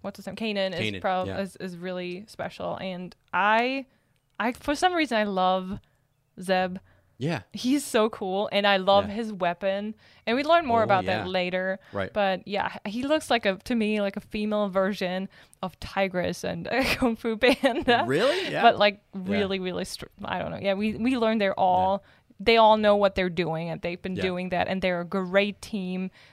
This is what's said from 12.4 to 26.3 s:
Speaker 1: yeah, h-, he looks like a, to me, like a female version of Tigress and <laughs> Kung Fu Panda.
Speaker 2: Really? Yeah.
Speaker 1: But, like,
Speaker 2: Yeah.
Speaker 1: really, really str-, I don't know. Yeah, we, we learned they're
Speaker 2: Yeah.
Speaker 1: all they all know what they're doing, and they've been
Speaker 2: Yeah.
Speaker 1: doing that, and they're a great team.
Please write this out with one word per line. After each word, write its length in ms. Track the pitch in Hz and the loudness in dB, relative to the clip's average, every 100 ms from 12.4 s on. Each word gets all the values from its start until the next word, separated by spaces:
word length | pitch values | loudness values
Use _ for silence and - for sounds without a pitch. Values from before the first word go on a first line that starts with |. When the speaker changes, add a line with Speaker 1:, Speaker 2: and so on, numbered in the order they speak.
| - | -4
Speaker 1:
yeah, 300 | 202 - - 202 | -4 -4 -6 -8
h-, 80 | |
he 80 | 220 | -4
looks 260 | 277 311 - | 0 0 2
like 160 | 233 | 0
a, 120 | - 226 | 0 -2
to 100 | - | -2
me, 260 | 240 214 214 | -2 0 0
like 160 | 202 - | -2 -4
a 40 | |
female 480 | - 214 214 208 202 | -8 -6 -2 0 0
version 580 | 185 190 196 180 185 190 - - _ | 2 0 0 -4 -4 -6 -12 -20 _
of 160 | 185 - | -12 -12
Tigress 640 | - 196 196 180 175 175 | -8 -2 -2 0 -4 -4
and 220 | 180 170 - | -6 -6 -4
<laughs> 180 | 240 262 - | -2 0 0
Kung 200 | 254 226 | 0 0
Fu 200 | 240 220 | -4 2
Panda. 680 | 254 277 269 254 277 240 - | 2 4 2 0 2 2 2
Speaker 2:
Really? 440 | 147 254 359 349 | 2 2 0 -2
Yeah. 120 | 147 | 4
Speaker 1:
But, 160 | 226 - | 6 6
like, 240 | 208 202 _ | 4 2 _
Speaker 2:
Yeah. 60 | 196 185 | -10 -4
Speaker 1:
really, 320 | 202 196 190 | -2 0 -2
really 240 | 185 180 | -4 -4
str-, 220 | 185 - - - | -6 -10 -14 -12
I 140 | - 185 | -6 -4
don't 120 | - | -4
know. 100 | - | -4
Yeah, 100 | 196 | -2
we, 220 | 196 214 | 0 -2
we 240 | 208 233 262 | -2 -2 2
learned 240 | 220 220 | 2 2
they're 80 | 196 | 0
Speaker 2:
Yeah. 120 | - | 2
Speaker 1:
all 420 | 185 185 185 196 - _ _ - | 2 4 2 0 -6 _ _ -2
they 140 | 202 226 | 4 6
all 200 | 220 220 | 8 6
know 180 | 208 208 | 6 6
what 180 | 202 | 4
they're 140 | 196 185 | 2 -2
doing, 400 | 170 165 160 170 | 0 -2 -2 -6
and 140 | 160 | -6
they've 180 | 175 175 | -6 -6
been 160 | 190 185 | -6 -4
Speaker 2:
Yeah. 60 | |
Speaker 1:
doing 260 | 185 180 185 | -2 -2 -2
that, 180 | 180 180 | -2 -2
and 140 | 190 | 0
they're 200 | 185 175 | 0 -2
a 20 | |
great 560 | 175 196 180 196 202 196 | -2 -4 0 2 2 -2
team. 500 | - 208 180 185 190 - - | -8 -8 -6 -6 -6 -10 -20